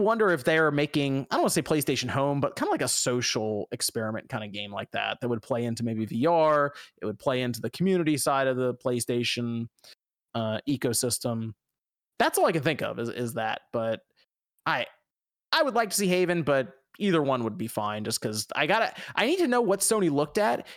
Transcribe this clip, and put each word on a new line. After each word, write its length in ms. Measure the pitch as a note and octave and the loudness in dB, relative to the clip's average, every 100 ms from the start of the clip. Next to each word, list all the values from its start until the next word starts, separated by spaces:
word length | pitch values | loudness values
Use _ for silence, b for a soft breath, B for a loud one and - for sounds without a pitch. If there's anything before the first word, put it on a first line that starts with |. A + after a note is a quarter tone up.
wonder 280 | G#3 A3+ G#3 | 2 4 4
if 140 | E3 | 4
they're 260 | E3 D#3+ D#3 | 4 4 4
making, 560 | D3 D3+ D3+ C#3 C3+ - | 4 0 0 0 0 0
I 40 | D4 | 0
don't 60 | |
wanna 60 | B3+ | 2
say 140 | E3+ | 0
PlayStation 440 | - D#3 D#3 B2+ A#2+ | 0 0 2 0 -2
Home, 300 | A#2+ C#3 C#3+ | 0 0 2
but 160 | C#3+ - | 0 -2
kinda 140 | F#4+ | -2
like 120 | F4 | 0
a 40 | B2+ | 0
social 800 | - C3 B2 A#2+ B2 G#2+ G#2 - | 0 0 0 0 -2 -2 -4 -6
experiment 580 | A#2 - A#2 A2 A2 - | -6 -6 -4 -4 -6 -8
kinda 180 | A#2+ G#2+ | -8 -8
game 240 | G2+ G2+ | -8 -8
like 200 | G2+ G#2 | -10 -6
that, 280 | G#2+ G#2 G#2+ | -4 -4 -4
that 60 | B2 | -4
would 140 | A2+ | -4
play 240 | - A#2+ A#2+ | -2 -4 -2
into 180 | A#2 | -2
maybe 220 | A#2 A2 A2 | -4 -2 -4
V 220 | A2+ D#3 | 0 2
R. 460 | E3+ D#3 D3 C#3+ B B _ | 4 4 4 2 B B _
It 40 | G#2+ | -8
would 100 | G#2 | -4
play 240 | C#3+ B2+ | -2 0
into 200 | B2 A2+ | -2 -4
the 80 | A2+ | -8
community 460 | - F#3+ F#3 D#3 C#3+ | -2 2 2 2 0
side 280 | D#3 C3+ C3+ | 0 2 2
of 120 | B2+ | 0
the 180 | B2+ B2 | -2 -2
PlayStation, 920 | B2+ B2 - A#2+ A2+ A#2+ A#2+ A#2 A#2 _ B - _ _ _ A#2 | -2 -2 0 -2 0 -2 -4 -4 -6 _ B -20 _ _ _ -4
uh, 240 | A2 G#2+ - | -4 -4 -2
ecosystem. 840 | C3+ B2+ A2+ B2 - B2 A#2 A2+ - _ _ _ _ _ - | -2 0 0 0 -2 -2 -4 -6 -10 _ _ _ _ _ 0
That's 180 | D4 F#4+ | 0 4
all 80 | D4 | 2
I 60 | |
can 100 | E3 | 2
think 200 | C#3+ C#3+ | 0 -2
of 160 | G#2+ A#2 | -4 -4
is, 100 | A#2 | -6
is 240 | - A#2+ | -4 -4
that. 280 | A#2 A2 - - | -4 -4 -4 -4
But 280 | A#2 A2+ A2 - b _ _ _ _ E3 | -4 -2 -4 -8 b _ _ _ _ -4
I, 180 | C#3+ - - _ _ _ _ _ | -2 -4 -10 _ _ _ _ _
I 120 | D#4 | 2
would 100 | C#4+ | 2
like 160 | A3+ G#3+ | 2 0
to 60 | - | 0
see 120 | F#3+ | 2
Haven, 360 | F3+ F3 E3+ | 4 2 2
but 300 | D3+ C3+ A2+ - _ - | 2 2 0 -8 _ -2
either 220 | G#3 E3+ | 2 4
one 220 | C3+ B2+ | 2 2
would 160 | A2+ G#2+ | 0 -2
be 80 | A2 | -4
fine, 360 | - G#2 G#2+ | -4 -4 -4
just 160 | A2 A2 | -4 -2
'cause 280 | A#2 G#2+ - - | -2 -4 -4 -2
I 100 | D3+ | 0
gotta, 260 | A3 A3 B B - | 2 0 B B 0
I 120 | A3+ | 0
need 100 | F#4+ | 2
to 100 | D4 | 2
know 140 | B3 | 2
what 200 | G#3+ G3 | 2 2
Sony 280 | - A3 F3 | 2 2 2
looked 280 | C#3 D3+ G#3 | 2 0 0
at 260 | G#3+ B3 B | 0 0 B